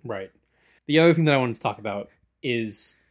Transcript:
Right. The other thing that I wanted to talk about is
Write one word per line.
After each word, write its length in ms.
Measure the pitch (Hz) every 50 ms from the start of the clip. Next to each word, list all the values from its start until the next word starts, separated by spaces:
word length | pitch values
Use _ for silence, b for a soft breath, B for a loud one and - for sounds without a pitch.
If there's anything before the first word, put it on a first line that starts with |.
| -
Right. 280 | 113 107 95 95 - _ _ _ _ _ _ _ _ _ _ _
The 120 | - 147 160
other 140 | 165 170 160
thing 120 | 165 160
that 80 | 151 139
I 20 |
wanted 180 | 135 127 120 117
to 60 | -
talk 180 | - 113 104 -
about 300 | 104 107 101 101 101 - _ _ _ _ _ _ -
is 540 | 131 120 117 113 107 98 - - - - - _ _